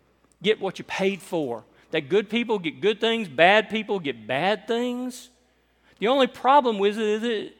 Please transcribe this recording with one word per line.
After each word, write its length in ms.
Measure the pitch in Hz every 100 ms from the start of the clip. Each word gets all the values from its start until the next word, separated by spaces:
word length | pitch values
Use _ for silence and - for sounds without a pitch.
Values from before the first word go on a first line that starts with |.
| _ _ _ _
get 180 | 180 214
what 180 | 190 -
you 60 |
paid 360 | - - 196 190
for. 440 | - 175 139 113 - _ _
That 180 | 160 135
good 220 | 190 202
people 280 | 233 233 208
get 220 | 165 131
good 200 | 185 220
things, 280 | 226 226 196
bad 400 | 135 175 208 208
people 320 | 214 214 202
get 260 | 139 117 107
bad 400 | 131 185 214 208
things. 640 | 233 247 247 254 - - _ _ _ _ _ _ _
The 80 | 196
only 220 | 269 247
problem 500 | - 247 285 254 208
with 180 | 202 214
it, 600 | 214 214 233 214 -